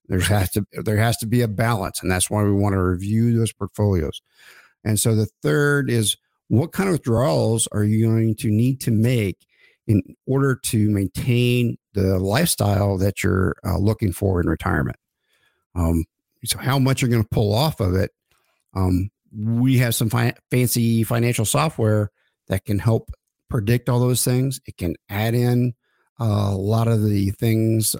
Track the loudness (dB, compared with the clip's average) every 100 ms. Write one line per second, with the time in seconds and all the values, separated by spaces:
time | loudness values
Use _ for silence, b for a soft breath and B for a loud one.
0 | -4 -2 0 0 0 -2 -4 -6 -2 0
1 | 0 0 -2 0 0 -2 -2 -2 -4 -4
2 | -2 -2 0 0 2 2 2 2 0 0
3 | -2 0 2 2 0 -4 -10 -2 0 2
4 | -2 -8 B B B B B B -4 0
5 | 2 2 0 -4 -2 0 2 0 0 0
6 | -2 -4 _ _ 0 0 0 -2 -2 -2
7 | 0 0 0 0 0 0 -2 -2 0 2
8 | 2 2 0 0 0 2 0 0 -2 0
9 | 2 0 -2 -6 _ b b b 0 0
10 | 0 -8 -4 0 0 -2 -2 0 2 0
11 | -2 -4 0 2 2 2 0 -4 _ -2
12 | 0 0 0 0 0 0 0 2 2 0
13 | -2 0 0 0 0 -2 -4 0 0 0
14 | -2 -2 0 0 0 -2 -2 -2 -2 -6
15 | _ _ _ _ _ _ _ -2 0 0
16 | -2 _ _ _ -8 -6 -2 0 2 2
17 | 2 0 0 0 0 0 0 0 0 0
18 | -2 -6 _ _ _ _ _ -2 0 0
19 | -2 -8 _ -8 -4 0 2 2 2 0
20 | -2 0 -2 -4 _ 0 0 0 0 0
21 | 0 0 0 0 0 0 -2 0 0 2
22 | -2 -6 _ _ -6 -6 -2 -2 0 0
23 | -2 -14 _ _ _ -4 0 0 0 0
24 | 0 0 0 0 -2 -6 -12 -8 -6 -6
25 | -8 -4 -2 0 2 2 0 -4 _ _
26 | _ -6 -2 0 0 -2 0 0 2 2
27 | 2 0 0 -2 0 2 2 0 -2 -6